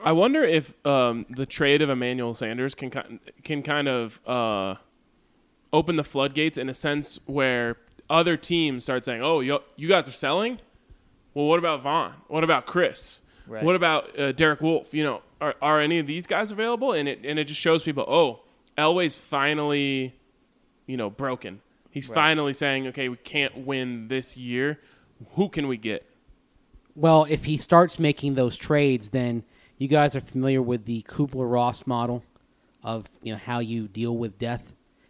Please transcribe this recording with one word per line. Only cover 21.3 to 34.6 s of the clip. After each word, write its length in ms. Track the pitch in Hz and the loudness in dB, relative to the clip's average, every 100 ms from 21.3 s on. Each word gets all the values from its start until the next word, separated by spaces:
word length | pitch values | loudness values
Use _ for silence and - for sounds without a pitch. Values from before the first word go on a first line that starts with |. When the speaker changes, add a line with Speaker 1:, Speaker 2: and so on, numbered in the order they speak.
| 127 101 98 _ _ _ | -6 -10 -16 _ _ _
Speaker 1:
He's 180 | 143 135 | -10 -4
Speaker 2:
Right. 60 | 117 | 2
Speaker 1:
finally 380 | 151 156 147 | 4 4 0
saying, 340 | 139 143 135 131 | -2 -2 -2 -4
'Okay, 200 | 127 131 | -6 -6
we 80 | 123 | -8
can't 480 | - 151 139 - 131 | -6 -4 -2 -4 -6
win 420 | 135 127 120 110 | -4 -4 -8 -6
this 260 | 131 127 123 | -6 -6 -10
year. 420 | 123 123 139 151 _ _ _ _ - - | -6 -2 -2 -4 _ _ _ _ -8 -2
Who 140 | 202 | -2
can 180 | - 143 | -2 -4
we 100 | 123 | -4
get?'" 280 | 110 104 - _ _ _ _ _ _ - _ - | -6 -8 -10 _ _ _ _ _ _ -20 _ 0
Speaker 3:
Well, 300 | 160 156 151 | 6 6 6
if 160 | 156 127 | 0 0
he 120 | 151 | -2
starts 420 | - 170 175 - | 4 6 6 4
making 360 | 156 143 143 135 | 0 0 -2 0
those 200 | 123 - | 0 -2
trades, 520 | - 147 143 127 104 | 0 2 4 2 -2
then 340 | 131 123 117 - _ _ _ | -2 -2 -4 -8 _ _ _
you 100 | 135 | 2
guys 280 | 151 147 139 | 4 4 0
are 60 | |
familiar 400 | - 131 131 131 | -6 -2 2 2
with 240 | 120 123 107 | 0 -2 -4
the 160 | 117 | -8
Kubler-Ross 800 | - - 143 131 123 123 120 120 - | -6 -4 -2 -2 0 2 0 -2 -4
model 380 | 123 120 120 - _ _ _ _ _ | -2 -2 -4 -8 _ _ _ _ _
of, 260 | 113 113 104 _ | -8 -8 -10 _
you 120 | - | -10
know, 40 | 107 | -8
how 200 | - 120 | -6 -4
you 280 | 117 117 107 | -4 -6 -6
deal 260 | 104 117 117 | -4 -4 -2
with 220 | 117 95 | -4 -6
death, 360 | 117 120 | -6 -6